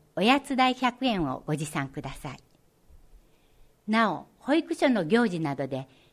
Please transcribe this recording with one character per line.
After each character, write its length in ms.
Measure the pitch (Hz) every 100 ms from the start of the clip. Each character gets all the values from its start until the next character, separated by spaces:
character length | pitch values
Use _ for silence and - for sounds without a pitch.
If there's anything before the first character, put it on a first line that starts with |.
| _ -
お 40 |
や 200 | 214 277
つ 160 | 277 262
代 160 | 254
百 320 | 247 247 247
円 240 | 262 196 143
を 140 | 131 -
ご 80 |
持 100 | 151
参 220 | 151 151 135
く 140 | 147
だ 120 | 135
さ 200 | - 143
い。 60 | 131 _ _ _ _ _ - - - _ _ _ _ - _
な 280 | - 226 214
お、 140 | 143 - _
保 140 | -
育 220 | 320 320
所 140 | 339 294
の 140 | 220
行 240 | 156 233 226
事 140 | 175
な 140 | 151
ど 120 | 139 135
で 220 | 131 135 _ _